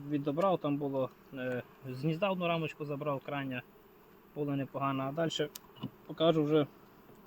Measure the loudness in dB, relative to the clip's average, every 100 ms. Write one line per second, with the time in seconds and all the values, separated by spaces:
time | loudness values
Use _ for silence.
0 | -2 -2 0 2 2 2 0 0 0 -2
1 | -2 -6 -14 -8 -4 -4 -8 -14 -12 -4
2 | -2 0 0 0 0 0 -2 -6 -8 -4
3 | -4 -4 -4 -6 -4 -6 -10 -20 -20 -20
4 | -20 -20 -12 -4 -2 0 -2 -2 -2 0
5 | -2 0 0 0 -4 -6 -16 -12 -12 -12
6 | -10 2 4 6 6 4 4 -2 -20 -20
7 | -20 -20